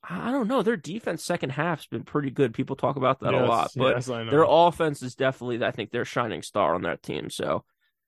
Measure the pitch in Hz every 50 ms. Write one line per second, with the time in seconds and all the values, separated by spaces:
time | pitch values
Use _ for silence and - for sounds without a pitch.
0 | - - 170 180 160 220 254 285 240 196 262 262 185 214 240 180 - 143 175 226
1 | - - 175 160 - - 175 170 - 135 135 - 147 175 170 - - _ - 117
2 | 110 - - 147 147 135 117 - 139 120 110 - 131 - 139 - - 127 139 139
3 | 131 131 135 - - - 135 131 127 120 117 113 - - - 127 127 131 - 127
4 | 123 127 123 117 113 113 135 147 160 - 143 160 170 175 160 - 165 160 143 -
5 | 127 127 - _ 139 135 135 - 120 123 120 117 123 101 123 - 107 - - 123
6 | 110 - - 135 120 110 95 76 - - _ 104 98 76 82 92 92 85 76 -
7 | - - - 73 - - - - - - 73 - - _ _ _ _ _ _ _
8 | _